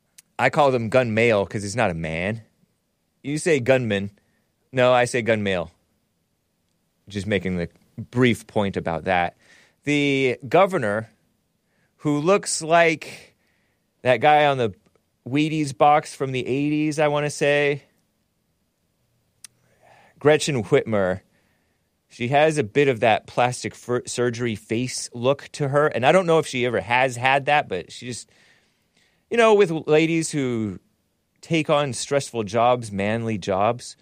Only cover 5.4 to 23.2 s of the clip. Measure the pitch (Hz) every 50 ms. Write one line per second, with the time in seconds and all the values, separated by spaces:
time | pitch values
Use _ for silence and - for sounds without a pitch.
5.4 | 104 98 95 87 82 82 - _ _ _ _ _ _ _ _ _ _ _ _ _
6.4 | _ _ _ _ _ _ _ _ _ _ _ _ _ - 98 104 92 107 104 95
7.4 | 90 95 92 87 85 - - _ _ _ _ - 110 - - 123 127 120 107 -
8.4 | - - - 110 101 95 87 95 78 85 82 78 82 95 92 87 87 - - _
9.4 | _ _ _ _ _ _ _ _ _ 143 147 147 143 143 139 135 135 127 120 -
10.4 | - 117 147 170 196 190 190 165 120 104 101 110 110 - _ _ _ _ _ _
11.4 | _ _ _ _ _ _ _ _ _ _ _ _ - 151 147 147 147 180 202 208
12.4 | - - - - 160 156 165 170 170 160 160 - - - - - - _ _ _
13.4 | _ _ _ _ _ _ _ _ _ _ _ _ - 123 127 113 143 151 151 147
14.4 | 151 143 139 131 120 107 92 - _ _ _ _ _ _ _ _ - 120 127 147
15.4 | 151 160 156 156 151 139 127 - 156 147 147 151 151 - - - 143 135 131 127
16.4 | 107 - 127 139 143 147 151 151 151 151 143 156 151 147 147 147 147 147 - -
17.4 | 151 143 143 147 147 143 143 139 - _ _ _ _ _ _ _ _ _ _ _
18.4 | _ _ _ _ _ _ _ _ _ _ _ _ _ _ _ _ _ _ _ _
19.4 | - _ _ _ _ _ _ _ _ _ _ _ _ _ _ _ - 143 151 147
20.4 | - 165 143 120 - - 147 135 - 113 110 101 95 90 92 95 - _ _ _
21.4 | _ _ _ _ _ _ _ _ _ _ _ _ _ _ - - 120 120 143 143
22.4 | 151 160 156 147 123 101 - 143 147 139 123 107 123 113 104 -